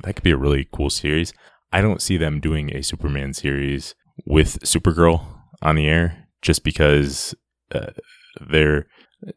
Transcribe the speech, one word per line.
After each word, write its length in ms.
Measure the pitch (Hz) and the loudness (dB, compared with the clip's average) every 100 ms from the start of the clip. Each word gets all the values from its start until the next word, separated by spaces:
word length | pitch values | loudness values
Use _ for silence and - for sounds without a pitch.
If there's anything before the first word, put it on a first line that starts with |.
that 120 | 90 | -6
could 100 | - | -2
be 80 | 90 | 2
a 40 | 71 | 2
really 320 | 69 69 69 | 2 0 -2
cool 180 | - 69 | -4 -4
series. 420 | - 73 78 87 - _ _ _ | -2 -2 -2 -2 -8 _ _ _
I 80 | 90 | 0
don't 220 | 107 87 | 0 0
see 140 | - 92 | -2 0
them 240 | 80 76 | 0 -2
doing 360 | 78 78 73 69 | -2 -2 -4 -6
a 60 | |
Superman 500 | 78 82 73 69 69 | -8 -6 -4 -4 -6
series 640 | 69 71 69 69 69 - - _ - - | -6 -4 -2 -2 -4 -8 -20 _ -14 2
with 340 | 76 78 - | 4 4 2
Supergirl 640 | - 85 - 82 85 82 - - _ - | -2 0 2 4 4 4 -2 -18 _ -4
on 140 | 78 78 | 0 2
the 120 | 76 | 2
air 380 | 82 85 82 - _ | 2 0 -4 -16 _
just 220 | - 78 | 0 0
because, 680 | 76 - 76 73 71 69 - - _ _ - | 0 2 4 4 2 -4 -10 -12 _ _ -8
uh, 180 | - - - - _ _ - - | -8 -8 -14 -20 _ _ -20 0
they're, 360 | 78 76 73 - _ _ _ - | 2 4 2 -4 _ _ _ -20